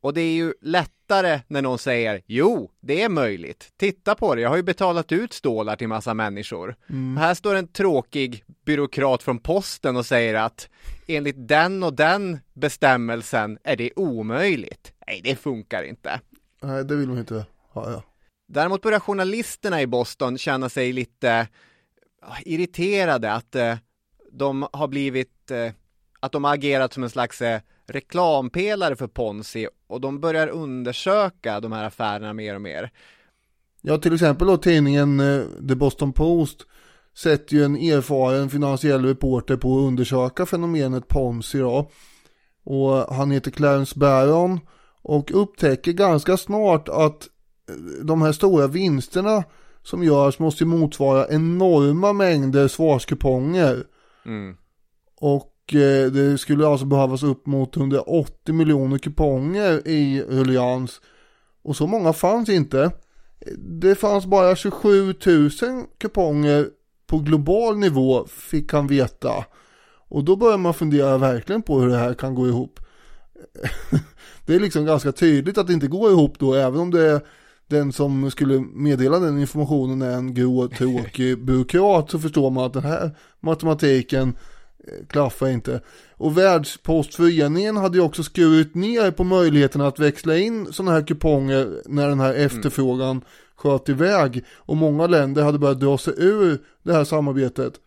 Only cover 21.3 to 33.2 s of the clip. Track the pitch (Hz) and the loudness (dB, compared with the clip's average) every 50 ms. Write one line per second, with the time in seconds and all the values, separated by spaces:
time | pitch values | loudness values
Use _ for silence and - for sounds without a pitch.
21.3 | 117 113 113 - _ _ _ _ _ _ _ _ _ _ _ _ _ _ - - | 0 0 0 -4 _ _ _ _ _ _ _ _ _ _ _ _ _ _ -20 -18
22.3 | - - - 185 160 160 180 175 - - 175 196 202 196 185 165 139 123 113 107 | -18 -16 -10 -6 -4 -4 -4 -6 -4 -6 -4 -2 0 0 0 0 0 0 -2 -4
23.3 | 107 117 - _ - 127 120 117 117 113 _ _ _ _ _ _ _ _ _ _ | -4 -4 -6 _ -4 -2 -2 -2 -4 -6 _ _ _ _ _ _ _ _ _ _
24.3 | - 127 135 139 135 135 143 - - 143 156 135 135 143 139 139 127 131 127 _ | -8 -4 -4 -4 -2 -4 -8 -8 -6 -6 -6 -6 -4 -4 -4 -4 -4 -4 -6 _
25.3 | _ _ _ - 131 120 117 113 107 _ _ _ _ _ _ _ _ _ - 131 | _ _ _ -10 -8 -6 -6 -8 -10 _ _ _ _ _ _ _ _ _ -10 -6
26.3 | - 147 143 143 147 143 139 143 139 131 131 123 - 135 127 117 - 131 123 120 | -6 -2 0 0 0 0 0 0 0 0 0 -2 -4 -8 -10 -8 -4 -4 -6 -6
27.3 | - - 123 117 113 107 - _ _ _ _ - - 139 - _ - 175 180 165 | -4 -4 -4 -4 -4 -4 -8 _ _ _ _ -12 -12 -12 -12 _ -2 0 2 2
28.3 | 151 139 127 120 - 175 190 208 214 196 180 156 135 113 135 110 _ - 120 107 | 2 0 -2 -4 -6 -4 -4 -2 -2 -2 -2 -4 -4 -4 -8 -10 _ -6 -6 -6
29.3 | 101 104 107 - - 117 110 - _ _ _ _ 104 123 131 135 139 143 151 165 | -6 -10 -14 -12 -10 -8 -10 -10 _ _ _ _ -12 -8 -8 -8 -8 -4 -4 -2
30.3 | 160 160 156 156 - 165 160 139 127 127 123 123 123 - - 185 196 214 202 185 | -2 -2 -2 -2 -4 -8 -10 -10 -10 -8 -8 -8 -8 -6 -2 0 0 0 0 -2
31.3 | _ _ - 113 104 104 113 113 110 107 107 107 - - 120 107 104 104 110 107 | _ _ -8 -6 -6 -6 -6 -8 -8 -8 -8 -10 -8 -6 -6 -6 -4 -6 -8 -10
32.3 | 107 110 107 107 98 98 104 90 69 78 104 113 _ _ _ _ _ _ | -10 -10 -10 -10 -10 -10 -12 -12 -10 -12 -12 -12 _ _ _ _ _ _